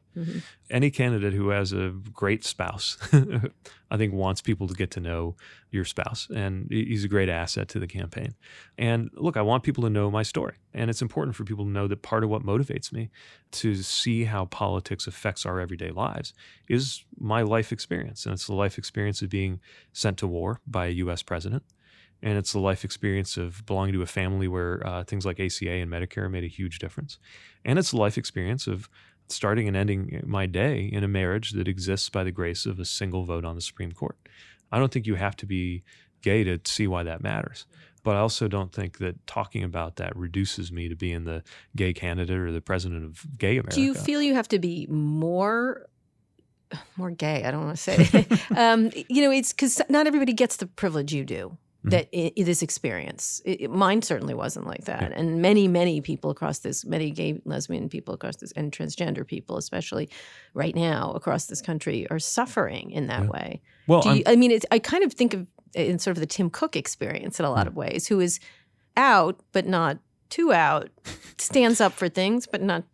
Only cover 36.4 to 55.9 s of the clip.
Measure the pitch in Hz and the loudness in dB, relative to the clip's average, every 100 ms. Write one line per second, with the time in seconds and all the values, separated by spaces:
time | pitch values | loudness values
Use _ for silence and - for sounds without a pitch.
36.4 | 95 85 - - 101 90 85 82 104 52 | 2 0 -4 -2 0 0 -4 -6 -4 -4
37.4 | - - - - - _ 110 101 113 - | -6 -10 -20 -20 -20 _ 0 2 2 0
38.4 | 107 101 92 - 95 - 92 85 - 107 | 0 -2 -4 -6 -8 -6 -6 -6 -8 -6
39.4 | 104 107 90 85 82 - 90 87 87 92 | -4 -4 -4 -4 -6 -6 -8 -6 -4 -2
40.4 | 98 - 87 87 85 80 90 85 82 80 | -2 -4 -8 -8 -8 -4 -4 -4 -4 -6
41.4 | - - _ - 92 85 87 87 87 92 | -8 -20 _ -2 -2 0 -4 -2 -2 -2
42.4 | 87 82 - 92 90 85 80 82 - 131 | -2 -4 -2 -2 -2 -6 -10 -14 -16 -4
43.4 | 95 127 - 277 269 262 - 294 294 262 | 0 0 0 2 2 2 0 2 4 2
44.4 | 220 202 175 170 156 151 151 156 165 180 | 2 0 0 -4 -2 0 0 0 0 2
45.4 | 202 233 247 - - _ _ _ _ _ | 2 2 0 -4 -12 _ _ _ _ _
46.4 | _ _ _ - - - 180 170 151 147 | _ _ _ -14 -12 -8 -6 -2 -2 0
47.4 | 120 147 151 151 - 170 - 196 - 233 | -2 -2 -4 -4 2 6 8 8 6 2
48.4 | - 240 233 226 220 - - 254 277 269 | 2 6 8 8 4 0 2 6 6 6
49.4 | - - 269 - - 294 302 285 254 226 | 2 0 2 2 4 4 6 4 2 4
50.4 | 247 - 180 - 190 156 143 147 135 87 | 2 0 -8 -2 0 0 -2 -2 -4 -6
51.4 | 92 170 _ _ - 180 - 180 165 - | -8 -12 _ _ 2 2 2 -2 0 2
52.4 | 175 170 156 - 135 90 71 - - - | 2 2 -2 -2 -4 -4 -6 -8 -8 -6
53.4 | - 185 131 185 190 214 220 135 - 120 | -4 -4 -2 2 4 4 0 -2 -2 -4
54.4 | - - - - - - - - 165 165 | -6 -6 -10 -10 -8 -4 -4 -2 -2 4
55.4 | 180 208 190 175 175 | 6 8 8 6 4